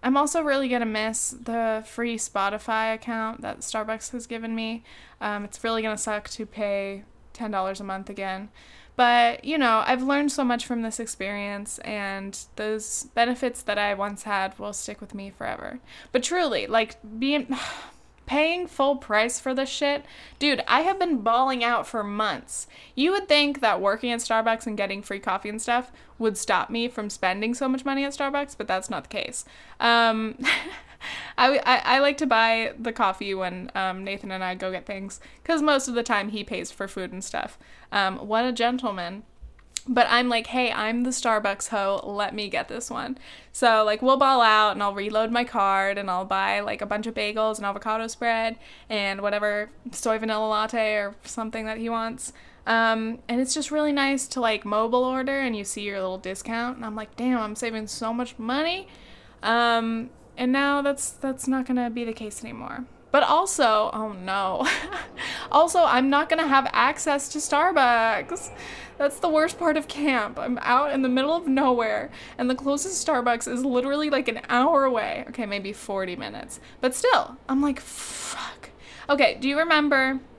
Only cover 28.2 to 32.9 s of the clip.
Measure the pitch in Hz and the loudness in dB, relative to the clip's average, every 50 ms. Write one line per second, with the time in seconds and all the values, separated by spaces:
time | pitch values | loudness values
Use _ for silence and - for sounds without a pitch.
28.2 | 285 277 277 285 285 285 - - 202 214 190 190 190 - 214 151 - - - 202 | -4 -2 -2 -2 -4 -4 -8 -10 -4 -2 -2 -2 -2 -4 -8 -8 -8 -8 -8 -6
29.2 | - - - - - - - - - - - - - 233 233 233 233 226 220 220 | -6 -6 -8 -10 -12 -12 -18 -20 -20 -20 -6 2 4 6 6 6 6 4 4 2
30.2 | 220 220 214 - 254 - - - - 330 - - - - - - - - - - | -2 -4 -6 -2 0 0 0 0 -2 -8 -12 -14 -18 -20 -20 -14 -12 -12 -10 -10
31.2 | - - - - 247 262 285 - - 262 254 - - - 240 269 277 285 285 277 | -12 -8 0 4 4 4 4 4 4 4 4 4 4 4 4 6 4 4 2 2
32.2 | 311 262 240 220 226 226 226 226 226 - - - 226 233 | 2 4 6 6 6 6 4 2 2 -2 -4 -4 -6 -6